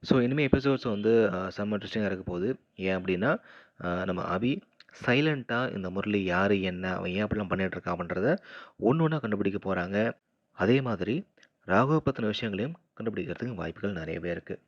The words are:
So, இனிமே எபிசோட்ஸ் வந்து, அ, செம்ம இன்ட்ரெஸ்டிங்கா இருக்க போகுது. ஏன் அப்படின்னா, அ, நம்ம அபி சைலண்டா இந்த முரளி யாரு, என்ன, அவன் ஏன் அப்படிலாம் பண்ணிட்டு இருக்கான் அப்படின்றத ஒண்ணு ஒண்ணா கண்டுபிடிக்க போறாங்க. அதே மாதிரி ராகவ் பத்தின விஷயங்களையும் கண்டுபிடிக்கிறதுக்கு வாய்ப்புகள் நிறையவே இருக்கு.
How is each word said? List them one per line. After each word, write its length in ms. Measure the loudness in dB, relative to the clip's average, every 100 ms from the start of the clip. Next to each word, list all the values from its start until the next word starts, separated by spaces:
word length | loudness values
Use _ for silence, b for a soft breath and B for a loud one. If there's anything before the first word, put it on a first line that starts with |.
So, 180 | 4 4
இனிமே 220 | 4 2 4
எபிசோட்ஸ் 400 | 4 4 0 0
வந்து, 260 | 0 4 6 4
அ, 240 | 2 -4
செம்ம 200 | -4 -4
இன்ட்ரெஸ்டிங்கா 340 | -4 -4 -2 -2
இருக்க 180 | -2
போகுது. 260 | -4 -2 -2 -4 _ -6
ஏன் 180 | -2 -2
அப்படின்னா, 360 | 0 0 2 0 B B B _
அ, 260 | -4 -4 -2
நம்ம 180 | -4 -2
அபி 220 | 0 0 -2 -6 _ -20 -8
சைலண்டா 800 | 0 2 4 0 -2 -2 -2
இந்த 160 | -4 -4
முரளி 340 | -4 0 0
யாரு, 380 | 2 2 4 4
என்ன, 240 | 2 -2 -4
அவன் 180 | -4 -2
ஏன் 120 | -2
அப்படிலாம் 260 | 0 -2 -2
பண்ணிட்டு 260 | -2 -2 -4
இருக்கான் 200 | -6 -4
அப்படின்றத 340 | -4 0 0 0 B B B B
ஒண்ணு 220 | 2 4
ஒண்ணா 180 | 2 0
கண்டுபிடிக்க 400 | -2 0 0 -2
போறாங்க. 360 | -2 -2 -2 0 0 -2 _ _ _ -2
அதே 240 | 4 4
மாதிரி 340 | 4 -2 -2 -2 -4 _ b _ 0
ராகவ் 340 | 2 4 2
பத்தின 220 | 2 0 -2
விஷயங்களையும் 520 | -2 -4 -2 -4 -6 _
கண்டுபிடிக்கிறதுக்கு 600 | -8 -6 -6 -6 -6 -6 -6
வாய்ப்புகள் 380 | -8 -4 -4
நிறையவே 380 | -4 -6 -6 -4
இருக்கு. 240 | -6 -6 -12